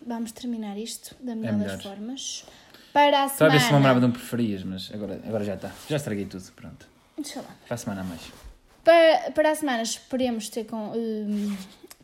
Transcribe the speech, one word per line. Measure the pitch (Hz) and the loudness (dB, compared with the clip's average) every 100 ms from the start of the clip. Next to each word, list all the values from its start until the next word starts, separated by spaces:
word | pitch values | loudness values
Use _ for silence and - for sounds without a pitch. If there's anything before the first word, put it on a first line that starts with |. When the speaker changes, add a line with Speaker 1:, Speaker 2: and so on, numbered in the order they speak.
| 240 | -10
Speaker 1:
vamos | 233 226 | -8 -8
terminar | - 247 226 208 202 | -8 -8 -6 -6 -8
isto | 226 - - - | -8 -10 -14 -14
da | 254 | -8
Speaker 2:
É | 220 | -6
Speaker 1:
melhor | 220 208 | -2 -2
das | 202 190 | -2 -6
Speaker 2:
melhor. | |
Speaker 1:
formas. | 202 196 214 269 - - - - - - - | -10 -12 -10 -10 -10 -12 -14 -20 -20 -20 -2
Para | 285 294 285 | 4 6 4
a | 269 | 2
Speaker 2:
Estava | - 156 | 4 6
a | |
ver | 151 | 6
se | 147 | 6
me | |
Speaker 1:
semana | 143 | 6
Speaker 2:
lembrava | 135 123 | 6 6
de | 123 | 4
um | |
preferias, | 117 - 120 113 95 | 0 -4 -2 -2 -2
mas | 92 95 - | -6 -10 -10
agora, | 104 101 - 101 | -10 -10 -10 -6
agora | 110 | -4
já | 104 92 | -4 -6
está. | 98 - - | -10 -12 -6
Já | 147 | -6
estraguei | 147 101 95 | -4 -6 -6
tudo, | 95 - | -10 -14
pronto. | - 80 - - _ _ - | -18 -18 -18 -20 _ _ -14
Speaker 1:
Deixa | 285 269 | -12 -12
lá. | - - - | -14 -16 -10
Speaker 2:
Para | 120 | -8
a | |
semana | - 98 | -6 -6
há | |
mais. | 92 82 - - - - _ _ | -8 -10 -14 -18 -20 -20 _ _
Speaker 1:
Para, | - 330 320 294 - | 6 8 8 6 2
para | 262 302 | 2 2
a | 302 | 2
semana | 294 240 | -2 -2
esperemos | 226 - - 254 254 226 208 | -4 -8 -6 -2 -2 -2 -6
ter | 240 220 | -8 -8
com, | 226 214 233 | -8 -6 -6
hum, | 226 214 208 208 208 196 190 - - - | -4 -4 -4 -2 -4 -6 -10 -20 -20 -20